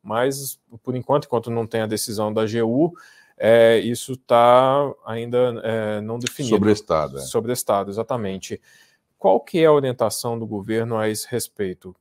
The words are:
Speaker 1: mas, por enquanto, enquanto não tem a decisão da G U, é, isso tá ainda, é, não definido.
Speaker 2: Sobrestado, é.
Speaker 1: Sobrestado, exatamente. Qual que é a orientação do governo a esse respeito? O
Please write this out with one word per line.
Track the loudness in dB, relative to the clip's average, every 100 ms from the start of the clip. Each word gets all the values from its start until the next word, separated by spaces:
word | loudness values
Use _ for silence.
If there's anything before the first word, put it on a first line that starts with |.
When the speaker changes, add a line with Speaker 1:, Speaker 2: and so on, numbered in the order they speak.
Speaker 1:
mas, | -6 -2 -2 -2 -10 -14 _ -16
por | -10 -6
enquanto, | -2 -2 0
enquanto | -4 -4
não | -6 -4
tem | -4
a | -4
decisão | -4 -6 -4 -4
da | -2 -2
G | -2
U, | 0 0 0 -4 -20 _ _ -2
é, | 4 6 8 6
isso | 2 -4 -8 -10
tá | 2 6 8 6 6 2 -2 -6 -10
ainda, | -8 -2 0 0 0
é, | -4 -4 -4 -4
não | -6 -6
definido. | -8 -6 0 2
Speaker 2:
Sobrestado, | 4 2 0 -2 -2 -6
é. |
Speaker 1:
Sobrestado, | -6 -4 -2 -4 -2 -2 -2
exatamente. | -6 -6 -6 -6 -8 -10 -14 _ _ _ _ _ _
Qual | 0 0
que | 0 2
é | 4
a |
orientação | 4 2 -2 -2 -4 -6 -6
do | -6
governo | -8 -4 -4 -2 -2
a | -2
esse | -4 -6
respeito? | -8 -6 -8 -8 -8 -16
O | -16